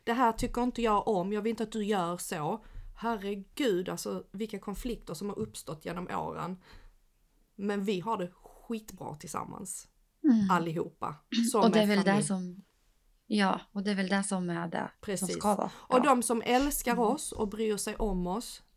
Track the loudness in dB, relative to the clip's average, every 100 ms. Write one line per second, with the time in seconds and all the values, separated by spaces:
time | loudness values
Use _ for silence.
0 | -2 2 2 2 -2 0 0 0 2 2
1 | 2 0 0 -2 -2 -2 -4 -2 0 0
2 | 0 -4 -6 -4 -2 -4 -8 -14 -14 -6
3 | -4 -2 -4 -6 -6 0 2 2 0 -4
4 | -4 -6 -8 -8 -8 -8 -8 -6 -6 -8
5 | -8 -8 -6 -6 -8 -10 -12 -10 -8 -8
6 | -6 -6 -6 -6 -8 -10 -14 -20 -20 _
7 | _ _ _ _ _ -8 -4 -2 0 0
8 | -2 -4 -6 -10 -20 -14 -8 -8 -8 -12
9 | -10 -10 -8 -8 -8 -10 -10 -12 -14 _
10 | _ _ 6 6 6 4 2 -2 -4 -6
11 | -8 -8 -4 0 2 6 6 6 6 4
12 | 4 4 2 -2 -6 -12 -20 _ _ _
13 | _ _ -2 2 4 2 -4 -4 -2 0
14 | 2 2 2 -2 -2 -2 -2 -4 -6 -8
15 | -6 -4 -2 0 2 2 0 -4 2 4
16 | 6 4 2 0 2 2 2 0 0 2
17 | 2 0 -4 -4 -4 -2 -2 0 -4 -2
18 | -2 0 -2 -4 -6 -14 _